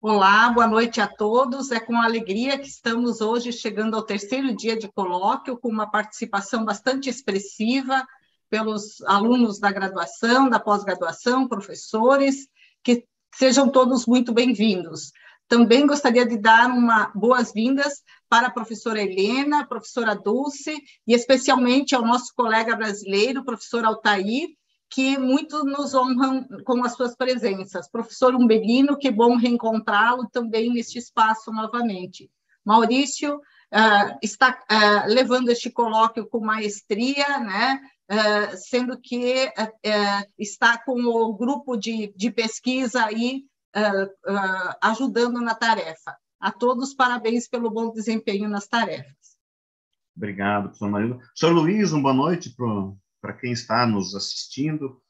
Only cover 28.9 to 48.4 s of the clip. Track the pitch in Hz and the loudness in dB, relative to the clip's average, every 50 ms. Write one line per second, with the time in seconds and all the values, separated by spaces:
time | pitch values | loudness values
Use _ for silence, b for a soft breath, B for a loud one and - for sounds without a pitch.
28.9 | 285 285 - 269 226 202 233 240 247 247 233 247 240 233 226 226 220 220 220 - | 2 0 0 -2 2 4 4 4 4 4 2 2 0 0 0 -2 -2 -2 -2 0
29.9 | 208 202 214 233 247 254 247 208 _ 247 240 226 214 220 233 240 247 240 233 - | 2 2 2 2 2 -2 -4 -6 _ -6 -6 -2 -2 -2 -2 0 -2 -4 -4 -6
30.9 | - 240 233 - _ - 220 220 220 214 - - 220 220 220 214 220 240 240 233 | -10 -14 -14 -8 _ 2 2 2 2 -2 -4 -10 -8 -6 -6 -6 -4 -4 -4 -4
31.9 | 196 185 180 180 - - - _ _ _ _ _ _ _ _ 208 214 226 226 220 | -4 -6 -10 -12 -14 -20 -20 _ _ _ _ _ _ _ _ 2 4 4 4 4
32.9 | 247 262 285 269 - - - 294 285 294 b b b b b b - 208 220 220 | 2 0 0 -2 -4 -6 -4 -6 -6 -6 b b b b b b 2 4 4 6
33.9 | 208 202 202 202 - - - 214 - - 262 254 240 - - _ 208 220 214 208 | 6 4 2 2 -4 -8 -8 -8 -2 2 2 2 2 0 -4 _ 2 4 6 6
34.9 | 208 202 202 196 214 254 262 214 247 254 254 233 240 233 - 247 - - 233 226 | 6 4 2 2 2 2 2 2 2 0 2 2 0 0 -2 -8 -2 -2 -2 0
35.9 | 214 220 226 220 226 240 208 - - 233 214 220 214 220 214 208 202 - _ _ | 2 2 2 2 0 -4 -10 -6 -6 -4 -2 -2 -2 -2 -2 -6 -6 -8 _ _
36.9 | 214 202 240 254 277 285 285 285 285 269 233 208 190 202 226 262 269 269 B B | -4 -2 -2 -2 0 0 -2 -2 -2 -4 -4 -4 -2 -2 0 0 -2 -2 B B
37.9 | B B _ _ 196 214 214 208 208 208 208 202 175 185 - - - 247 247 240 | B B _ _ -2 0 0 2 2 0 0 -4 -6 -12 -12 -4 -2 -2 -2 -2
38.9 | 254 - _ - 247 240 247 247 254 262 262 277 - - 220 214 - _ _ 214 | -6 -10 _ -8 -6 -4 -2 0 0 0 -2 -2 -2 -6 -6 -6 -8 _ _ -2
39.9 | 214 208 208 202 202 202 202 196 _ _ 214 208 - - - 233 233 233 - - | 0 0 0 0 -2 -2 -6 _ _ _ -12 -12 -6 0 2 2 2 2 -2 -4
40.9 | 262 240 240 240 233 226 226 220 220 190 240 240 285 285 - - 247 220 196 226 | -4 -2 0 0 0 0 0 -2 -2 -4 -2 -4 -4 -4 -4 -6 -8 -6 -6 -6
41.9 | 226 220 214 202 202 185 190 240 202 - 226 226 - - _ 247 254 254 262 240 | -6 -6 -6 -8 -8 -6 -6 -4 -2 -2 -4 -4 -6 -6 _ -4 -2 -2 -2 -2
42.9 | - 254 226 214 214 226 233 247 262 269 269 _ _ _ _ _ _ 196 214 208 | 0 -2 -2 -2 -2 -2 -2 -2 -4 -6 -12 _ _ _ _ _ _ -2 0 0
43.9 | 196 196 196 196 196 _ _ - 196 202 196 185 185 190 185 180 - - - 208 | 0 0 -2 -4 -8 _ _ -4 -2 -2 -2 -2 -4 -4 -6 -6 -6 0 0 0
44.9 | 226 220 269 254 196 226 240 240 240 240 240 233 220 226 233 226 226 202 170 160 | 0 0 -2 -2 0 0 0 0 0 -4 -4 -4 -4 -2 0 0 0 0 -2 -8
45.9 | 160 - _ - 175 _ _ _ _ _ - 196 208 - - 240 254 240 269 269 | -10 -14 _ -18 -18 _ _ _ _ _ -6 -6 -4 0 0 0 0 0 -2 -8
46.9 | - _ 262 247 247 240 214 226 233 240 240 - - 240 233 226 202 226 226 226 | -2 _ 0 0 0 0 -2 -2 -2 -2 -4 -4 -6 -4 -4 -4 -4 -2 -4 -4
47.9 | 220 220 208 233 220 226 220 - 202 196 | -6 -6 -4 -2 -4 -2 -2 -2 -4 -2